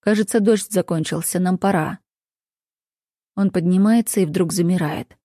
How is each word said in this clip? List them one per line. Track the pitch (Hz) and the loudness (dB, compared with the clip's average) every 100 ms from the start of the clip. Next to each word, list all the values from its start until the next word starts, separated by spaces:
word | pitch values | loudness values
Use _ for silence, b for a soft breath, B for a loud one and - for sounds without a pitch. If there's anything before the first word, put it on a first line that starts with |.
Кажется, | - 208 208 233 | 0 0 0 2
дождь | 202 214 - | 2 2 0
закончился, | 185 175 165 156 151 170 180 | -4 -2 -2 -2 -4 -4 -2
нам | 180 185 | 0 0
пора". | 196 190 156 196 _ _ _ _ _ _ _ _ _ _ _ _ _ - | 0 0 -2 -8 _ _ _ _ _ _ _ _ _ _ _ _ _ -2
Он | 196 | 0
поднимается | 185 175 185 208 226 226 - | 0 0 2 4 2 2 0
и | 175 | 0
вдруг | 147 170 | 0 -2
замирает. | - 170 180 156 156 240 _ | 0 0 0 -2 -6 -10 _